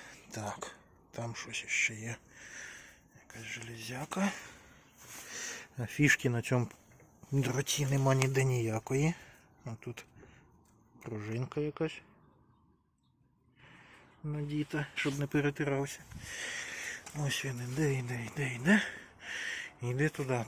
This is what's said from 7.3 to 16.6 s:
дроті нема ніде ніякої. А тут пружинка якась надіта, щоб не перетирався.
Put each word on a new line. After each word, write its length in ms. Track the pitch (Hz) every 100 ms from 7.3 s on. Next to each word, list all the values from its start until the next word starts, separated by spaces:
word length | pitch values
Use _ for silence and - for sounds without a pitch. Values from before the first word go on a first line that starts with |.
дроті 560 | 139 127 127 143 - 139
нема 280 | 139 135
ніде 300 | 135 127 135
ніякої. 680 | 135 123 113 110 - 135 156 - - - - -
А 60 | 123 110
тут 240 | 123 - - - - - - - _ _ _ -
пружинка 580 | - 110 107 113 131 151
якась 400 | 151 - 160 - - - - _ _ _ _ _ _ _ _ _ _ _ _ _ - - - - - -
надіта, 640 | 151 147 147 151 147 151 143
щоб 240 | - 147 139
не 80 | 143
перетирався. 760 | 147 143 143 143 139 143 - - - - - - -